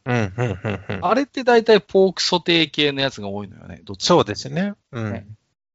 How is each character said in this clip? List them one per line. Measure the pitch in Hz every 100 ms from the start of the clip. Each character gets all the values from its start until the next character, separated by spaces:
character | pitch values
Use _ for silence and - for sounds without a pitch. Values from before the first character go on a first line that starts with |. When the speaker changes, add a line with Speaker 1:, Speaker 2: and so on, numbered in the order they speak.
Speaker 1:
う | -
ん、 | 123 101 98
う |
ん、 | 123 92
う | 110
ん、 | 98 -
う | 104
ん。 |
Speaker 2:
あ | 175
れ | 226
っ | 277
て | -
大 | 254 233
体 | 226 214
ポ | - 196 190
ー |
ク | -
ソ | - 180
テ | 175 170
ー | 151
系 | - 147
の | 139
や | 135
つ | 113
が | 101
多 | 101
い | 101
の | 82
よ | 87
ね。 | 87 -
ど |
っ | 98
ち |
か。 | -
Speaker 1:
そ | 170
う | 113
で | 104
す | 131
ね。 | 151 202 196 _
う | 123
ん。 | 110
Speaker 2:
ね。 | 104 101 107 _ _ _